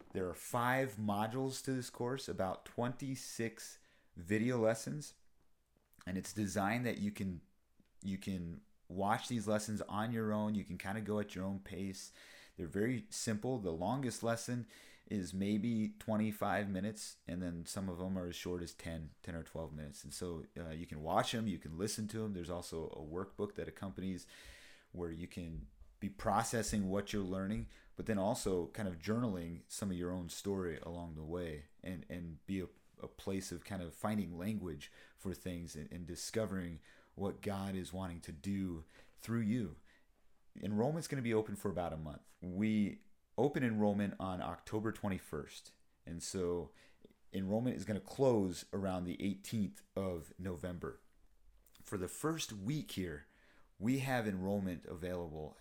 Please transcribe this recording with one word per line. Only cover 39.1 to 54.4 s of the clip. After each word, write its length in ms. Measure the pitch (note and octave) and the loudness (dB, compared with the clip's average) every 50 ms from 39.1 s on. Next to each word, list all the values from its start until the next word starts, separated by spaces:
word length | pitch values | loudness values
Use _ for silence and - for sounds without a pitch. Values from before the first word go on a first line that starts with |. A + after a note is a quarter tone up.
| - - | -20 -12
through 200 | - G#2 A2+ A#2 | -4 0 2 2
you. 340 | A2+ G2+ A#2 B2+ G#2+ D#2+ D2 - - - - - - - _ _ - - - - _ - - - - | 4 4 4 4 2 0 -4 -8 -16 -20 -20 -20 -20 -20 _ _ -20 -20 -20 -20 _ -20 -12 -4 -2
Enrollment's 440 | G2 G#2+ G#2 A#2 C#3+ D#3 E3+ D3+ | 2 4 6 6 6 4 2 0
gonna 140 | - D3 C3+ | -2 -2 0
be 140 | A#2 A#2 A2+ | 2 6 6
open 200 | A2 G#2+ G#2 G2+ | 6 6 4 -2
for 140 | F#2+ - G2+ | -2 0 0
about 240 | E2+ F2 F2 E2 D#2 | 2 2 0 0 0
a 40 | |
month. 240 | D#2+ D#2 D2+ C#2+ - - - - _ | -2 -4 -6 -6 -8 -12 -18 -14 _
We 600 | E2+ F2+ F2+ F#2+ G#2+ A2 G#2+ G#2+ G#2 F#2 - - - - - - _ _ - | -6 -2 2 4 6 6 8 6 6 4 2 -4 -12 -20 -20 -20 _ _ 2
open 260 | - A#2+ D3 C#3+ E3 C3 | 4 4 4 6 4 4
enrollment 520 | A#2 A2 G#2+ G#2 G#2 G2+ G2+ G2+ F#2+ F#2 - | 4 6 6 6 6 6 6 4 2 0 0
on 220 | F#2+ F#2+ F#2 F2+ | -2 -2 0 0
October 500 | - - E2+ - - - G#2+ G#2+ G#2 A2+ | -2 -2 -4 -6 -6 -2 -2 0 0 0
twenty-first. 800 | G2+ - - G2+ F#2 F2 - - - D2 C#2 - - - - - - _ - _ _ _ _ | -2 0 0 0 0 -2 -2 -4 -6 -6 -6 -6 -12 -16 -16 -18 -20 _ -20 _ _ _ _
And 160 | D2+ E2 E2+ - | -8 -8 -6 -6
so 480 | - - F#2+ F2+ F2 F2 F2 D#2+ - - - - - - - - - - _ - - | -2 0 2 2 2 2 2 0 -4 -10 -18 -20 -20 -20 -20 -20 -20 -20 _ -20 -6
enrollment 460 | - G2 F#2+ F#2+ G#2 A2+ A#2+ - - | -2 -2 2 4 4 4 4 2 0
is 80 | C#2 F#2 | 0 0
gonna 140 | F#2+ G#2 F#2 | 0 -2 -2
close 680 | - - - - C#3 C3 A#2+ G#2+ G2 F#2 E2+ - - - - | -2 -6 2 4 6 8 8 6 6 4 0 -2 -6 -4 -2
around 300 | G2 F#2+ F#2+ F#2 F2+ F2+ | 0 0 0 0 0 0
the 180 | F2 - - D#2+ | -2 -2 0 0
eighteenth 600 | G2+ F#2 - - - A2+ A2+ G2 - - - - - _ | 0 0 0 -4 -2 0 0 0 0 -2 -8 -18 -4 _
of 380 | G2 G2 F#2+ F2+ E2 D2 - - - | 0 0 0 0 -2 -4 -8 -10 -6
November. 600 | F2+ F#2+ F2+ D#2+ - F2+ F2 E2 - D2 - - - - _ - - - - - - - - - - - - - - | -4 -4 -4 -2 -4 -4 -4 -4 -6 -6 -8 -10 -18 -20 _ -20 -20 -20 -20 -20 -20 -20 -20 -20 -20 -20 -20 -20 -8
For 160 | - A2 F#2+ | -4 -2 -2
the 80 | F2+ | -2
first 440 | F2 - - - D#3 E3 D#3 - - A2 | -2 -2 -2 0 0 0 0 -2 -4 -4
week 400 | G2+ F#2+ A#2 D3+ D3+ G#2 - - | -4 -2 0 0 0 -2 -2 -2
here, 340 | G2+ F#2 E2+ D2 D2+ - - - - - - - - - - - - | -2 -2 -2 -4 -6 -10 -16 -20 -20 -20 -20 -20 -20 -20 -20 -10 0
we 200 | G2 A#2 C3 C#3 | 2 2 4 4
have 280 | C3 C3+ C3 B2 G#2+ | 2 2 2 2 2
enrollment 580 | G#2+ F#2+ F#2 | 2 0 2